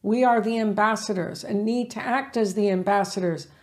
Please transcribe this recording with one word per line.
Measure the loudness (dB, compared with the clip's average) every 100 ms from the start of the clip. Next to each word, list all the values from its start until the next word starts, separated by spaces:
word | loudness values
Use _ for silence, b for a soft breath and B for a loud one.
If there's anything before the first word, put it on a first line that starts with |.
We | 0 2
are | 4 4
the | 2 0
ambassadors | 0 2 2 0 -2 -4 -4 -8
and | -4 -2 0
need | -2 -4
to | -6
act | -2 -2 -2 -2
as | 0
the | 2 2
ambassadors. | 2 2 2 0 -2 -2 -4 -8 b